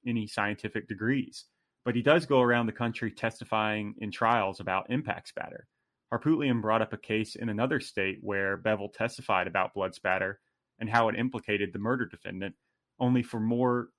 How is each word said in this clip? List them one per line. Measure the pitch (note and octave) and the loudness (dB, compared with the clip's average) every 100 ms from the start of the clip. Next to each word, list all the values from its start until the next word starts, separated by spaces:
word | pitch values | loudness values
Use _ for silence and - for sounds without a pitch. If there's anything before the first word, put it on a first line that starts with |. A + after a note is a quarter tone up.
| B2 | -2
any | A#2 G#2 | -4 -2
scientific | - G2+ G#2+ G#2+ A2+ - | -2 -2 -2 -6 -6 -8
degrees, | G2+ A2+ C3+ - - - _ _ _ | -4 0 0 -2 -12 -20 _ _ _
but | B2+ A#2+ | -2 2
he | |
does | B2 E3 D3 | 4 4 6
go | C3+ | 4
around | A#2+ A#2+ A2+ | 6 4 2
the | |
country | G#2+ A#2+ A#2 A2+ | -2 -4 -2 -6
testifying | - A2+ - - A2 G#2+ G#2+ G#2 - | -4 -4 -4 -4 0 0 -2 -6 -8
in | G#2+ | -8
trials | - A2+ A#2 G2 F#2+ | 0 2 4 2 -2
about | F#2 F#2+ - | -2 -2 0
impact | B2 G#2+ F2 - | -4 -2 -6 -8
spatter. | - - - _ _ _ _ _ | -10 -10 -12 _ _ _ _ _
Harpootlian | A#2 D3+ D#3+ C#3+ A#2+ | 0 2 4 4 2
brought | G#2 A2 | 4 2
up | G#2+ | 2
a | G#2+ | -4
case | - A2 G#2+ - | -2 -2 -2 -6
in | A#2 | -4
another | G#2 C3 D#3 | 0 0 0
state | - - F#2+ F#2+ | -2 -2 -2 -2
where | G2+ G2 G2 G2 | -4 -2 0 0
Bevel | A2 G#2+ G2+ | 0 0 -2
testified | - A2+ - - F#2+ F2+ | -4 -4 -4 0 0 2
about | F#2 F#2 G2 | 0 0 -2
blood | F#2 | -4
spatter | - F#2+ F#2+ F#2+ G2 _ _ _ _ | -2 0 0 -2 -6 _ _ _ _
and | A2+ | 0
how | A#2 A2+ | 2 2
it | - | 0
implicated | B2+ B2 - G#2 G2 | -2 -4 -2 -2 -2
the | F#2+ | -4
murder | G#2+ B2+ G#2+ | -4 -2 -4
defendant, | - G2 F#2+ G2 - _ _ _ _ | -8 -12 -8 -10 -12 _ _ _ _
only | B2 B2+ | 2 2
for | A#2+ A#2 | 0 -2
more | A2 A#2+ B2+ B2 - | 0 2 2 0 -4